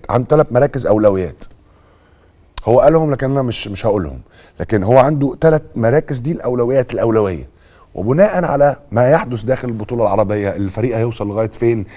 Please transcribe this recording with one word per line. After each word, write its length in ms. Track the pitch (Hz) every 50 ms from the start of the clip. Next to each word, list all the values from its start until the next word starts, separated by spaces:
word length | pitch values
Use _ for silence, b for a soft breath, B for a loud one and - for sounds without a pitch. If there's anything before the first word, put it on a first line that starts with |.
| - -
عنده 180 | - 123 127
تلات 260 | - 151 156 147 117 117
مراكز 340 | 123 143 147 - 127 117
أولويات. 560 | 98 107 107 107 104 98 95 90 78 67 - - - - - b b b b b b b b b b b b b b b b b _ _ - -
هو 140 | 110 117 131
قالهم 320 | 127 147 160 160 160 151
لكن 200 | 139 120 135 131
أنا 100 | 139 139
مش، 260 | 131 120 110 - -
مش 180 | 107 98 - -
هقولهم. 340 | 110 101 104 85 69 65 64 - b b b b b b -
لكن 240 | - - 113 104 92
هو 140 | 104 127
عنده 380 | 131 127 143 156 139 139 131 - -
تلات 220 | - 160 160 151 - - -
مراكز 420 | 120 117 113 127 156 156 - 143
دي 140 | 123 117 151
الأولويات، 600 | 170 - - 123 123 123 120 120 135 135 127 - -
الأولوية. 540 | - 113 117 113 110 104 95 90 73 64 - b b b b b b b b -
وبناء 500 | - 92 110 135 165 202 214 190 180 165
على 300 | 151 139 143 143 143 135 - - -
ما 180 | - 120 123 127
يحدث 340 | 151 165 - 123 123 110 107
داخل 240 | 117 131 123 127
البطولة 360 | 123 113 107 107 - 123 117 113
العربية، 460 | 101 95 104 107 98 104 104 101 98
الفريق 480 | - - 101 95 - 110 113 127 113
هيوصل 300 | 113 113 120 113 - 107
لغاية 220 | 104 101 107 113 104
فين، 360 | - - 117 117 117 110 95 B B